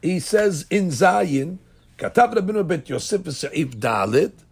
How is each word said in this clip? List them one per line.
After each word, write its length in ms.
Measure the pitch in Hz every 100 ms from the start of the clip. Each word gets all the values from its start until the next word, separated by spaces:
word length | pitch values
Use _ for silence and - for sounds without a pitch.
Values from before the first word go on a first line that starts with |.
he 160 | 165 185
says 480 | - 214 208 165 -
in 180 | 208 190
Zayin, 680 | 127 185 202 190 139 143 185 _ _ _ -
"כתב 300 | - - 240
רבנו 300 | 220 190 214
בית 260 | 175 165 -
יוסף 280 | 127 - 208
בסעיף 560 | 185 135 - - 131 120
ד' 460 | 117 110 98 120 196 - _